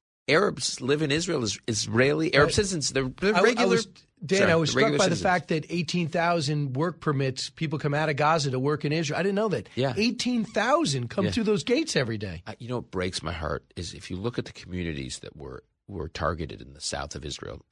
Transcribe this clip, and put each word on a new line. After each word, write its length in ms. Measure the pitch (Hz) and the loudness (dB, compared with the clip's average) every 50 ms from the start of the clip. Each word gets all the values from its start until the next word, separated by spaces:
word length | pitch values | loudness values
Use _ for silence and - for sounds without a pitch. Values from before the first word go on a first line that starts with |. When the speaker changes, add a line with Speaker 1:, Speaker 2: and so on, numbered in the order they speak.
| _ _ _ _ _ - | _ _ _ _ _ 2
Speaker 1:
Arabs 540 | 139 165 - 190 156 - - - - - 131 | 4 4 4 4 0 -2 -4 -6 -6 -4 0
live 180 | 123 143 151 | 0 2 2
in 100 | 160 139 | 2 0
Israel 320 | 139 160 180 190 165 143 120 | 0 0 0 -2 -2 -2 0
as 160 | 104 95 - - | -2 -4 -4 -4
Israeli 680 | - 110 104 - 107 104 113 127 139 147 156 160 - - | -4 -2 -2 -2 0 2 4 4 4 4 2 0 2 6
Arab 160 | 139 143 - | 6 6 6
Speaker 2:
I, 20 | - | 4
Speaker 1:
citizens. 380 | - 214 190 190 160 131 - | 2 0 0 0 -2 -2 -2
They're, 180 | - 135 135 131 | -2 -2 -2 -2
they're 260 | 127 - 180 196 214 | -4 -2 0 2 4
Speaker 2:
I, 40 | 175 | 6
I 40 | 196 | 6
Speaker 1:
regular. 280 | 226 247 226 247 - | 6 6 4 4 4
Speaker 2:
was, 180 | 185 - - - - - _ _ _ _ 208 | 4 2 2 -2 -10 -20 _ _ _ _ -4
Dan, 180 | 139 185 196 | 0 2 4
Speaker 1:
Sorry, 120 | 202 - 160 | 4 4 4
Speaker 2:
I 40 | |
was 120 | 165 160 143 | 4 4 2
Speaker 1:
they're 40 | 113 123 - | 4 4 4
Speaker 2:
struck 0 | |
Speaker 1:
regular 160 | - 147 143 | 4 6 4
Speaker 2:
by 60 | 196 185 | 4 4
the 80 | 170 | 4
Speaker 1:
citizens. 60 | 160 190 | 2 2
Speaker 2:
fact 260 | 196 180 180 - - | 2 2 2 2 0
that 180 | 170 156 147 - | -2 -2 -2 -2
eighteen 360 | 160 175 165 - - 180 170 147 | -4 -4 -2 -2 0 -2 -2 0
thousand 680 | - 175 165 170 175 170 147 143 151 147 147 139 123 | 0 0 2 2 2 2 0 0 0 0 -2 -2 0
work 240 | 135 156 180 - - | 0 -2 -2 -2 -2
permits, 480 | - 160 147 135 139 131 127 - - - | -2 -2 0 2 0 0 -2 -4 -8 -10
people 300 | - - 165 151 156 143 | -6 -6 -4 -4 -4 -2
come 160 | - 147 143 | -2 0 0
out 160 | 147 156 156 | 0 0 0
of 60 | 151 | 0
Gaza 340 | 131 147 151 160 170 143 143 | 2 4 4 4 4 2 0
to 80 | 123 131 | 0 0
work 260 | 131 147 151 143 - | 0 0 0 0 0
in 80 | 147 151 | -2 0
Israel. 260 | 165 165 135 - - | 0 -2 -2 -2 0
I 40 | 175 | 0
didn't 140 | 196 196 | 0 0
know 120 | 196 220 214 | 0 0 0
that. 220 | 170 117 - - - | 0 -2 -4 -6 -4
Speaker 1:
Yeah. 180 | 196 175 139 120 | -2 -2 0 0
Speaker 2:
Eighteen 480 | - 214 247 - 247 - 247 247 233 208 | 0 0 0 0 -2 -2 0 0 0 -2
thousand 640 | - - 214 202 240 294 339 320 196 139 131 120 117 | 0 0 0 2 4 4 2 2 0 0 -2 -4 -4
come 160 | - - 190 | -2 0 0
Speaker 1:
Yeah. 60 | - | 0
Speaker 2:
through 140 | 90 247 220 | 0 0 2
those 200 | 202 208 180 - | 2 2 2 2
gates 320 | - 240 302 330 320 - | 2 2 2 2 0 0
every 220 | 160 135 110 117 107 | 0 0 0 -2 -4
day. 240 | 104 95 85 90 - | -4 -6 -8 -10 -10
Speaker 1:
Uh, 60 | - - - | -12 -14 -12
you 100 | 120 113 | -10 -6
know 80 | 123 | -6
what 140 | 117 - - | -6 -6 -6
breaks 320 | - 92 92 95 90 - - | -4 -2 -2 -2 -4 -4 -6
my 100 | 80 82 | -6 -6
heart 320 | 80 80 78 76 - - _ _ | -4 -4 -4 -4 -6 -6 _ _
is 180 | - 87 - - | -10 -10 -10 -10
if 160 | - - - | -14 -10 -8
you 80 | 90 90 | -8 -6
look 200 | 101 120 117 - | -4 -4 -4 -4
at 60 | - | -6
the 80 | - - | -6 -12
communities 680 | - - 90 90 90 87 85 78 71 67 64 64 - | -16 -14 -8 -6 -4 -4 -4 -4 -6 -6 -8 -10 -12
that 140 | - - - | -12 -16 -16
were, 300 | - 71 65 65 - - _ _ _ _ - | -14 -14 -14 -14 -14 -18 _ _ _ _ -12
were 200 | 101 87 76 76 | -8 -8 -8 -8
targeted 520 | - - - 78 85 78 82 62 52 52 | -6 -2 -2 -2 -2 -2 -6 -8 -8 -14
in 140 | 58 58 67 | -16 -18 -16
the 80 | 73 - | -10 -8
south 320 | - - 73 71 71 - | -6 -6 -6 -6 -8 -10
of 100 | - 65 | -10 -10
Israel 400 | 73 69 - - 50 - - - _ | -10 -10 -10 -10 -12 -12 -14 -14 _